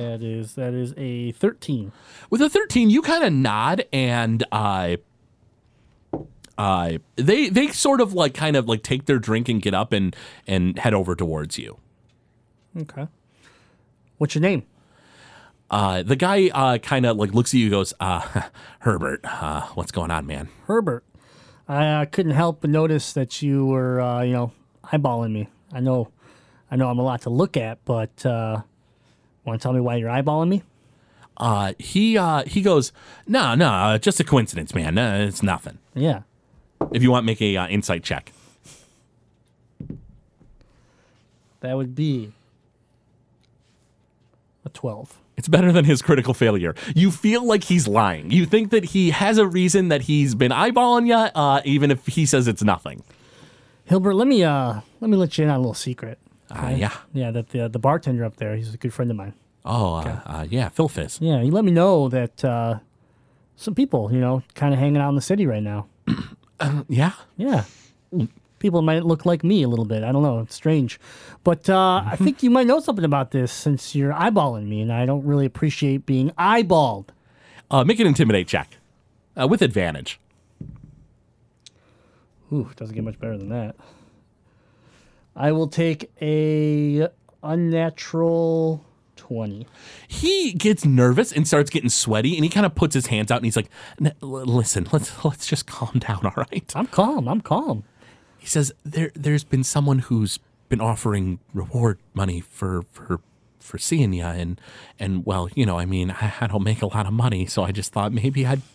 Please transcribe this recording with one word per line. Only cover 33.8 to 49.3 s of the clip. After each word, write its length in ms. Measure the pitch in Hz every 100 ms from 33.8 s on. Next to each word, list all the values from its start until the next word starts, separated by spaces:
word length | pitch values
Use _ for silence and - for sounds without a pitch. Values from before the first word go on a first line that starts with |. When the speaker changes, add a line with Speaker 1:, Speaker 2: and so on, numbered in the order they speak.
| 107 110
Speaker 2:
just 220 | 202 -
a 40 |
coincidence, 500 | - 135 107 85 78
man. 240 | 90 78 90
Uh, 260 | 120 98 101
it's 160 | -
nothing." 360 | 98 90 - - _
Speaker 1:
Yeah. 280 | 127 156 101 - _ _ _ _ - -
Speaker 2:
If 100 | 120
you 80 | 127
want, 140 | 123 113
make 140 | 107
a, 160 | 107 95
uh, 120 | 90
insight 340 | 101 - 85
check. 300 | - 73 - - _ _ - - _ _ _ _ _ _ _ _ _ - - - - - _ _ - _ _ _ _ _ _ _ _ _ _ _
Speaker 1:
That 160 | 127 131
would 180 | 127
be 380 | 127 156 131 107 - _ _ _ _ _ _ _ _ _ _ _ _ _ _ _ _ _ _ _ _ _ _
a 40 | 147
twelve. 480 | - 123 107 135 - _ -
Speaker 2:
It's 120 | 156
better 240 | 165 180
than 120 | 175 147
his 160 | 131
critical 320 | - 135 127
failure. 400 | 123 117 104 85 80 -
You 160 | 160 190
feel 340 | 165 214 240
like 200 | 240 208
he's 240 | - 175 110
lying. 420 | 107 101 80 76
You 140 | 156
think 260 | 170 220 208
that 140 | 220 175
he 240 | 196 175
has 280 | 147 202